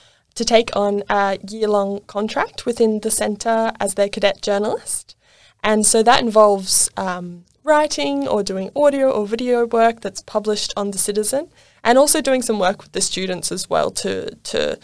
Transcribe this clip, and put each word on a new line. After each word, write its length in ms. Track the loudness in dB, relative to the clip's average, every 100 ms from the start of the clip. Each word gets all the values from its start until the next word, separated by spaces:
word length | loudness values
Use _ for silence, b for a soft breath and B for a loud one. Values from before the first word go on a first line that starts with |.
| b b b
to 100 | -6
take 300 | 2 2 2 -2
on 260 | -2 -2 -2
a 300 | 0 0 -2 -8
year-long 520 | -4 0 0 0 -6 -8
contract 600 | -6 -4 -4 -6 -6 -6
within 340 | 0 0 0
the 100 | -2
centre 640 | -2 -2 -4 -2 0 -2 -2
as 140 | -4
their 140 | 0 -2
cadet 340 | 0 -2 -2
journalist. 720 | -4 -2 -2 -4 -6 -10 -10 _ b b b b
And 240 | 0 2 4
so 160 | 4
that 180 | 4 4
involves, 680 | 4 6 6 4 0 0 0 -2
um, 480 | -6 -6 -10 -14 _ _
writing 640 | 2 2 2 -2 -2 -2 -2
or 140 | -2
doing 280 | -2 -6 -6 2
audio 340 | 2 4 0
or 160 | 0 -2
video 400 | -4 0 0 0
work 360 | 2 2 0
that's 200 | -8 -12
published 500 | -4 2 2 0 -4 -4
on 140 | -4
The 80 | -4
Citizen, 500 | -2 -2 -2 -4 -6 b b b
and 160 | 4 4
also 220 | 6 2
doing 220 | 2 0
some 160 | 0 0
work 240 | 0 -2
with 100 | -8
the 80 | -6
students 500 | -4 -4 -6 -6 -6
as 180 | -8 -2
well 220 | 0 0
to, 440 | -4 -6 -6 -8
to 440 | -12 -6 -4 -2 -4